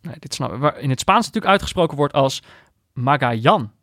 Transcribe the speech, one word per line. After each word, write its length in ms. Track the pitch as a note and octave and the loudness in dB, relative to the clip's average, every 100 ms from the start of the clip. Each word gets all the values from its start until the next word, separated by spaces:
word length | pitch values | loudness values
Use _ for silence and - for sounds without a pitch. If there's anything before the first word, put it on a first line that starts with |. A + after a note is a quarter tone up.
nee, 140 | E3 A2+ | -14 -16
dit 140 | - | -14
snap 200 | - C3 | -6 -6
ik. 60 | A2 | -2
Waar 180 | D3 - | -2 -2
in 100 | C#3 | -4
het 100 | B2+ | -2
Spaans 260 | - G#3 | 2 2
natuurlijk 260 | A3+ A3+ F#3+ | 2 -2 2
uitgesproken 460 | G3 - F#3 E3 C#3 | 2 0 -2 -2 0
wordt 160 | C#3+ | 0
als 280 | C#3+ C3+ - - - _ _ _ | 2 0 -2 -14 -20 _ _ _
Magallan. 760 | - B2 C#3+ B2+ A2+ C3 G3+ G#2+ _ | -6 0 2 0 2 2 2 0 _